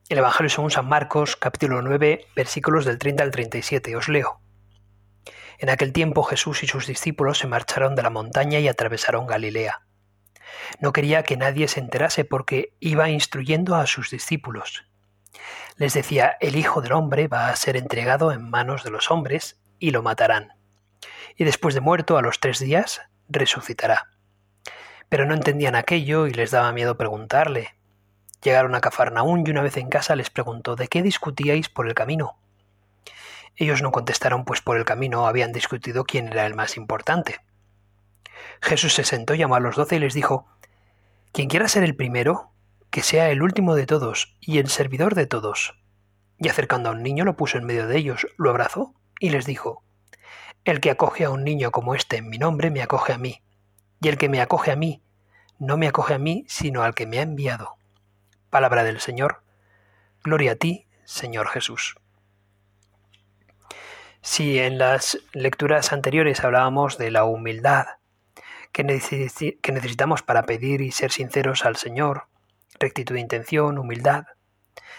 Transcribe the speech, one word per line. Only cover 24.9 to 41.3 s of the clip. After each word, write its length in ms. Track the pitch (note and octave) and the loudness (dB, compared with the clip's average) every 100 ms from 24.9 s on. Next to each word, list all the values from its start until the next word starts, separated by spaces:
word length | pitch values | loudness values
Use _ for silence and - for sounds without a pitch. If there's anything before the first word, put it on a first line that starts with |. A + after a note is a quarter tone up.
| - - | -20 -2
Pero 200 | D3 C#3 | 0 2
no 80 | D#3 | 2
entendían 400 | D3 C#3+ C#3 - | 2 2 2 0
aquello 500 | - F3 C#3+ D#3 D3+ | 2 0 2 2 2
y 80 | |
les 160 | A#2+ - | 0 2
daba 220 | C3 A#2+ | 2 2
miedo 260 | A#2+ A#2+ A#2 | 2 -2 0
preguntarle. 800 | A2+ G#2+ A2 C3 D#3+ B2+ A2 - _ _ _ _ - - | -4 -6 0 2 2 0 -8 -14 _ _ _ _ -20 -4
Llegaron 320 | C#3 B2+ B2+ | 4 6 6
a 80 | B2 | 2
Cafarnaún 640 | - - A#2+ A#2 C#3+ F3 D#3 | 0 2 2 2 2 2 2
y 60 | |
una 100 | D3+ | 2
vez 160 | C#3+ C3+ | 0 -2
en 100 | B2+ | -2
casa 280 | D3 - C#3+ | 0 2 0
les 160 | - | -2
preguntó: 440 | - A#2+ A#2 A#2+ A#2+ | -4 -6 -6 -6 -4
"¿De 120 | B2 | -2
qué 160 | E3+ | 0
discutíais 680 | F#3+ - D3+ C3+ C#3+ D#3 D#3 | 2 0 -4 -2 0 0 0
por 180 | - A#2 | -4 -2
el 60 | |
camino?". 460 | A#2 A#2 D#3+ C#3+ - _ _ _ _ _ _ - - - - - - | -2 -2 -2 -4 -8 _ _ _ _ _ _ -20 -20 -20 -20 -12 -2
Ellos 280 | D3+ C#3 | 0 0
no 80 | C3+ | 0
contestaron, 540 | B2+ A#2+ - B2+ C3 B2+ | 0 0 -2 0 0 -2
pues 160 | - | -4
por 160 | - A#2 | 0 0
el 60 | |
camino 440 | A2+ A2+ A#2+ A#2+ A#2 | 2 0 -2 0 2
habían 240 | A#2+ A#2+ | 2 0
discutido 540 | A#2 - B2 B2 B2 C3+ | -4 -6 -6 -6 -4 -2
quién 240 | C3 A2+ | -4 -2
era 180 | A2 G#2+ | -2 -2
el 80 | G#2+ | -2
más 200 | G#2+ - | -6 -6
importante. 640 | G#2+ A2 - E3+ D#3+ - _ _ _ _ _ _ _ _ - - - - | -6 -4 0 0 -2 -8 _ _ _ _ _ _ _ _ -20 -20 -20 -6
Jesús 320 | - D3+ D#3+ - | 0 2 2 2
se 80 | |
sentó, 320 | - B2 A#2 D#3 | 0 0 0 2
llamó 200 | C#3+ B2 | 4 4
a 40 | |
los 160 | A#2+ D3 | 2 0
doce 220 | D3 E3 | 2 2
y 20 | |
les 160 | C#3 C#3 | 0 0
dijo: 320 | - C3 - _ - _ _ _ _ _ _ | 0 0 -4 _ -20 _ _ _ _ _ _